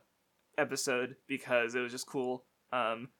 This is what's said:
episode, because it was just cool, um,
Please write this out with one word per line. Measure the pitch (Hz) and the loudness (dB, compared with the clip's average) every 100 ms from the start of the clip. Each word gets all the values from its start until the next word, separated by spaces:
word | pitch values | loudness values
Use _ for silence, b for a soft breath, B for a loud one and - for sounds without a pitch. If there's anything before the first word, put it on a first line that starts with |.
| _ _ _ _ _ - | _ _ _ _ _ -2
episode, | 135 135 - 123 127 135 - | 0 0 0 0 0 -6 -6
because | 135 127 123 117 123 | -6 2 4 4 0
it | |
was | 123 | -2
just | 127 - | -4 -4
cool, | 143 127 127 - _ _ | -2 -2 -2 -8 _ _
um, | 123 113 113 120 | 0 0 -2 -6